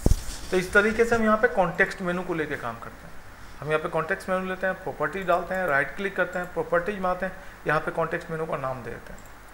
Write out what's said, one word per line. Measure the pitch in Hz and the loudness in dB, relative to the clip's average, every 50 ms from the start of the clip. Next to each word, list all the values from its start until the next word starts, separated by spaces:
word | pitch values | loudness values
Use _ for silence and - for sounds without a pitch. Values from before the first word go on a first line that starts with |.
| - - - - - - - - - - | 4 4 4 4 2 -6 -6 -6 -4 0
तो | - | 0
इस | 185 175 - - | 0 2 4 4
तरीके | 208 202 220 214 233 226 | 6 6 6 4 4 4
से | 226 233 | 4 4
हम | 226 220 | 4 4
यहाँ | 214 214 | 4 4
पे | 214 220 | 4 4
context | 233 - 202 180 170 165 - 190 185 - - | 2 4 4 2 2 4 2 2 2 2 -4
menu | 190 175 175 180 185 | -2 -2 -2 -2 -2
को | 185 170 | -2 -2
लेके | 160 151 147 139 | -2 -2 -2 -4
काम | 127 - 120 113 117 | -6 -6 -6 -8 -8
करते | - 113 - - - | -10 -14 -14 -14 -16
हैं। | - - - - - - - - - - - | -14 -14 -14 -14 -14 -16 -14 -14 -14 -12 -8
हम | 139 | -2
यहाँ | 147 156 156 | 0 0 0
पे | 156 - | 0 0
context | - 160 160 - 190 190 - - | 0 0 0 0 -2 -2 -2 -2
menu | 185 185 185 | 0 0 0
लेते | 185 185 185 202 | -2 -4 -2 -2
हैं, | 190 180 | -2 -2
प्रॉपर्टी | - - 143 127 - 151 151 147 196 190 | -2 -6 -6 -4 -2 -2 -2 -2 -2 2
डालते | 180 170 180 180 - 185 | 2 2 2 2 0 -2
हैं, | 185 185 | 0 2
right | 170 139 135 143 143 - | 4 4 4 2 2 -2
click | - 196 196 190 | -2 -2 -2 0
करते | 196 180 180 - 185 | 0 0 0 0 -4
हैं, | 180 175 - | -4 -4 -2
properties | 165 160 160 170 170 170 208 208 190 | -2 0 2 2 2 2 2 -2 0
में | 185 180 | 0 0
आते | 180 180 196 | 0 0 -2
हैं, | 185 - - - - - - - | -4 -6 -8 -14 -14 -14 -6 0
यहाँ | 156 151 156 | 2 2 2
पे | 156 180 | 2 0
context | - 170 165 156 170 160 - - | 0 0 0 0 -2 -4 -4 -4
menu | 165 156 160 | -4 -4 -4
का | 165 - | -2 -4
नाम | 147 135 131 131 123 113 | -4 -2 -4 -4 -6 -8
दे | 120 | -10
देते | 120 120 - - - | -10 -10 -12 -14 -14
हैं। | - - - - - - - | -14 -16 -16 -18 -18 -18 -20